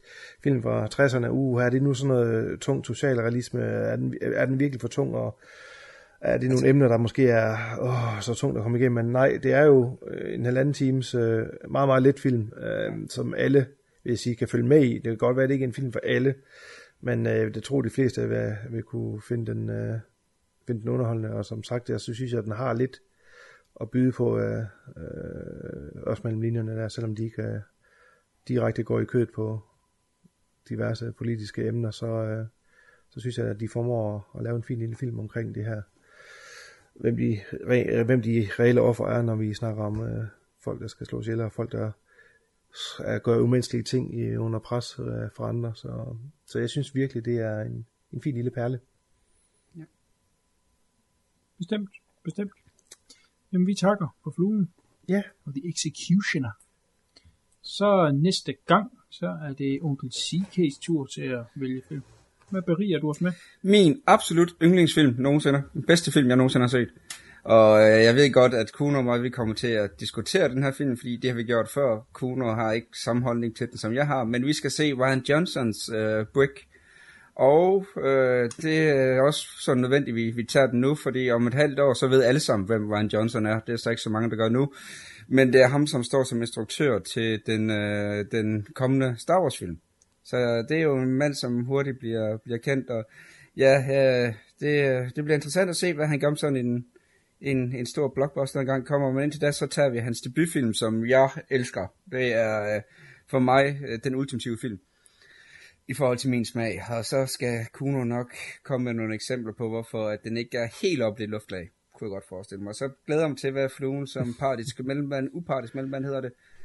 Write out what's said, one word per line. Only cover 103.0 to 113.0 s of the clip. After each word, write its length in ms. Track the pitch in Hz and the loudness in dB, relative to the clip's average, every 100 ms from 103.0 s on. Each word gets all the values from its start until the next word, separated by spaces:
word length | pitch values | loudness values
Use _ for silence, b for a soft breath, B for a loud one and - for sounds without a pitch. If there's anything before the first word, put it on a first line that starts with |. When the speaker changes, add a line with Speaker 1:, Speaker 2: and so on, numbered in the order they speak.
| b b _ | b b _
Speaker 3:
for 120 | 135 | 0
mig, 400 | 127 135 139 143 135 | 4 4 4 0 -8
øh, 120 | 113 | -6
den 120 | 139 127 | -4 -4
ultimative 420 | 135 123 127 113 | -4 -6 -6 -6
film 180 | 127 98 _ b b b b b b b b b - | -6 -10 _ b b b b b b b b b -12
i 60 | |
forhold 240 | 131 131 120 | -2 0 0
til 120 | 135 | 0
min 160 | 123 110 | -2 -2
smag. 380 | 120 113 92 101 | -4 -4 -6 -6
Og 160 | 117 110 | -8 -4
så 200 | 135 131 | -2 -2
skal 400 | - 123 117 113 | -4 -4 -4 -6
Kuno 300 | - 139 139 | -8 -4 -2
nok 300 | 120 120 123 - B B | -2 -4 -8 -12 B B
komme 220 | - 131 123 | -8 -4 -4
med 80 | |
nogle 200 | 117 110 110 | -4 -4 -6
eksempler 380 | - 127 110 | -6 -6 -8
på, 160 | 104 113 | -8 -6
hvorfor 380 | 113 117 117 107 | -6 -8 -6 -4
at 120 | 104 | -6
den 140 | 113 113 | -6 -6
ikke 200 | 117 123 | -6 -6
er 100 | 117 - | -6 -4
helt 200 | 190 147 | -2 0
op 160 | 110 104 | -2 -2
det 120 | 107 | -8
luftlag, 400 | 107 - 95 92 _ _ | -8 -10 -12 -12 _ _
kunne 140 | - 110 | -14 -10
jeg 40 | |
godt 140 | 98 - | -10 -12
forestille 340 | 92 98 98 | -16 -14 -14
mig. 120 | 101 107 | -12 -8
Så 140 | 135 - | -10 -10